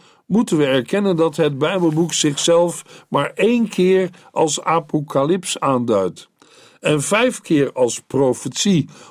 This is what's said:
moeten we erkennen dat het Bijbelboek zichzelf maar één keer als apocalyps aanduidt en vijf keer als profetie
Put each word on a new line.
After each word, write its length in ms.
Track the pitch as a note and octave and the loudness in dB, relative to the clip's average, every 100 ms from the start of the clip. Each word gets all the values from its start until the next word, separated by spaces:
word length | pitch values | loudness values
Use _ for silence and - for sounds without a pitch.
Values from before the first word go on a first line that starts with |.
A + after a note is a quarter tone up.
| _ _ - | _ _ -2
moeten 320 | F#3+ A#3+ D#3+ | -2 0 0
we 80 | C#3+ | 2
erkennen 500 | C3 A#2+ G3 G3+ E3+ | 0 0 -2 0 0
dat 200 | E3 D3 | 0 0
het 220 | D#3 C3+ | -2 0
Bijbelboek 560 | D3+ F#3+ E3+ D#3 E3+ | -2 0 0 0 -2
zichzelf 920 | - D3+ C#3 - E3+ F3 E3+ - - - | 0 -2 0 2 2 2 -2 -14 -20 -6
maar 220 | C#3+ C#3+ - | -4 -4 0
één 340 | G3 A#3+ A3+ | 0 2 0
keer 400 | - F#3 F#3 F#3 - - | 0 2 2 0 -6 -10
als 300 | - D#3+ D3 | -2 -2 -2
apocalyps 1000 | - E3 E3 D#3 D3 C#3 C#3+ F#3+ F3+ - | -2 -2 -2 -4 -2 -2 0 0 -4 -4
aanduidt 680 | C#3+ C3 A#2+ G#2 F#2 - - _ _ - - _ | -2 0 2 0 0 -4 -16 _ _ -20 -20 _
en 220 | E3+ D3+ | -2 -2
vijf 400 | - G#3 B3+ - | 0 2 0 -2
keer 300 | - D#3 C3+ | 0 0 0
als 280 | - B2 - - | 0 -2 -2 -4
profetie 840 | B2+ C3+ A#2+ - - G#3 F3+ - - - | 0 0 0 -4 -4 0 2 0 -8 -18